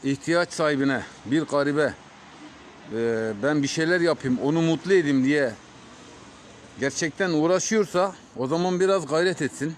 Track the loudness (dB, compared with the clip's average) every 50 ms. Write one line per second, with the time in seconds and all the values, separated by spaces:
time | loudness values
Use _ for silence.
0 | -2 -4 -4 -4 -2 0 0 0 0 -2 -2 -2 0 0 2 2 0 0 0 -2
1 | -4 -10 -16 -16 -4 0 0 0 0 0 0 0 0 2 2 2 0 0 -2 -6
2 | -18 -20 -20 -20 -20 -20 -20 -20 -20 -20 -20 -20 -20 -20 -20 -20 -14 -8 -4 -2
3 | -2 0 0 -2 -2 -4 -4 -2 -2 0 0 0 0 -2 -2 -2 0 0 2 2
4 | 2 2 0 0 0 -2 -2 0 0 0 0 2 2 2 0 0 2 4 4 4
5 | 4 4 2 2 2 2 2 2 0 -2 -4 -10 -20 -20 -20 -20 -20 -20 -20 -20
6 | -20 -20 -20 -20 -20 -20 -20 -20 -20 -20 -20 -20 -20 -20 -8 -4 -4 -4 -2 -2
7 | -4 -4 -2 -2 -2 0 2 2 2 2 2 2 0 0 0 0 0 2 2 0
8 | 0 0 -2 -10 -20 -16 -8 -6 -4 -2 0 0 0 0 2 2 2 2 2 0
9 | 0 0 0 2 2 0 0 -2 -4 -6 -4 -6 -8 -8 -8